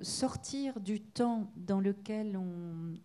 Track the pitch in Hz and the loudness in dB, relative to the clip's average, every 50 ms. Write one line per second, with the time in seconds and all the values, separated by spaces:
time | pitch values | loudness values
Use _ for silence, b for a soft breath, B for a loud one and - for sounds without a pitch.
0 | - - - - 262 254 - - - - 277 277 277 269 254 226 196 190 214 208 | -4 -4 0 2 2 2 0 0 -6 -4 -2 -2 -2 0 -2 -2 -2 0 0 -2
1 | 214 - - - 240 240 233 226 208 202 - - 180 180 196 196 196 202 202 202 | -2 -6 0 2 4 4 4 2 0 -2 -4 -8 0 2 4 4 6 4 2 2
2 | 202 - 214 214 214 214 196 190 185 180 175 175 175 170 165 165 165 165 160 - | -2 -4 -2 0 0 0 0 0 -2 -2 -2 -4 -6 -6 -4 -4 -4 -4 -6 -6
3 | - | -10